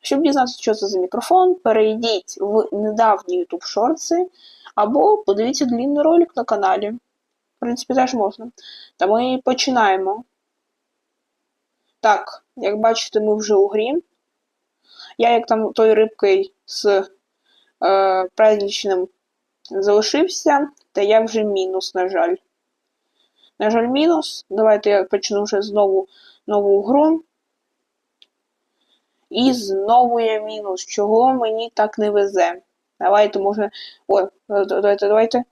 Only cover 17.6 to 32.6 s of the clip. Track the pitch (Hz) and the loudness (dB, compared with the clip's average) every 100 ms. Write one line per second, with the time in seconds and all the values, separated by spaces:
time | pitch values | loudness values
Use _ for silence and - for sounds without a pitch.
17.6 | _ _ 175 196 196 185 180 - 220 208 | _ _ 0 2 2 0 -4 2 4 4
18.6 | 202 202 208 185 185 _ _ _ _ _ | -2 -6 -4 -2 -4 _ _ _ _ _
19.6 | - 190 196 208 220 285 359 - 320 285 | -10 -4 2 2 2 -2 -2 0 0 0
20.6 | 294 _ _ - 202 220 226 220 214 196 | -2 _ _ -2 2 2 2 -2 -2 -2
21.6 | 190 185 - 190 185 190 170 185 _ _ | -4 -6 -6 -6 -4 -2 -2 -4 _ _
22.6 | _ _ _ _ _ _ _ _ _ _ | _ _ _ _ _ _ _ _ _ _
23.6 | 214 233 240 269 320 320 294 - - 202 | 0 0 0 0 2 0 -4 -14 -8 0
24.6 | 220 214 208 202 190 196 - 202 208 202 | 2 2 2 0 0 -4 -4 -4 -2 -4
25.6 | 208 202 196 190 190 _ _ _ - 208 | -2 0 2 0 -2 _ _ _ -4 0
26.6 | 202 196 202 277 311 330 _ _ _ _ | 2 2 2 2 2 0 _ _ _ _
27.6 | _ _ _ _ _ _ _ _ _ _ | _ _ _ _ _ _ _ _ _ _
28.6 | _ _ _ _ _ _ _ 208 262 247 | _ _ _ _ _ _ _ 0 0 0
29.6 | 202 196 202 240 247 233 226 220 214 220 | -4 -4 2 4 4 0 0 -2 -6 -12
30.6 | 202 185 - - 208 220 254 262 226 220 | -10 -10 -8 -4 0 4 2 2 -4 -4
31.6 | 233 - 214 220 208 208 196 196 170 180 | -6 -2 -2 -2 -2 0 0 0 -2 -2